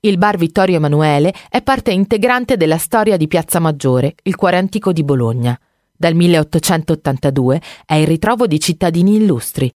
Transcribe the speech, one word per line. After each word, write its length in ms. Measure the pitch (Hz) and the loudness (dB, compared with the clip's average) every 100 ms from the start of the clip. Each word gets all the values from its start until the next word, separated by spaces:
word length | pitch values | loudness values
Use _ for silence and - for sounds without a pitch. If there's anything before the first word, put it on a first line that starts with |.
Il 160 | 214 185 | 0 2
bar 200 | 208 202 | 0 0
Vittorio 400 | 165 - 190 170 | -2 0 0 2
Emanuele 560 | 151 147 156 143 165 - - | 0 2 2 2 0 -2 -6
è 120 | 247 | -4
parte 300 | - 269 - | -2 -2 0
integrante 680 | 190 196 220 240 247 247 240 | -2 0 0 0 0 -2 0
della 200 | 160 160 | 2 0
storia 380 | - 233 214 185 | 0 0 2 0
di 120 | 156 | 0
Piazza 320 | 175 160 175 | -2 -2 -2
Maggiore, 560 | 165 143 135 127 135 - | -2 0 0 0 -2 -4
il 120 | - 180 | -6 -2
cuore 220 | 185 180 | 0 0
antico 340 | 190 214 196 | -2 -4 -2
di 120 | 160 | -2
Bologna. 560 | 143 135 117 120 120 120 _ _ _ _ | 0 0 0 -2 -2 -4 _ _ _ _
Dal 200 | 170 165 | 0 2
milleottocentottantadue 1500 | 175 165 151 170 - 165 160 156 143 135 143 135 127 147 - - - | 4 2 2 -2 0 -2 -2 -4 -2 -2 -2 0 0 -2 -4 -20 -2
è 100 | 156 | 0
il 120 | 156 | 2
ritrovo 400 | 165 214 233 240 | 0 0 0 0
di 120 | 156 | 0
cittadini 560 | - 165 180 170 185 214 | -2 -2 -2 2 2 2
illustri 560 | 214 123 - - 131 | 2 0 -4 -4 -6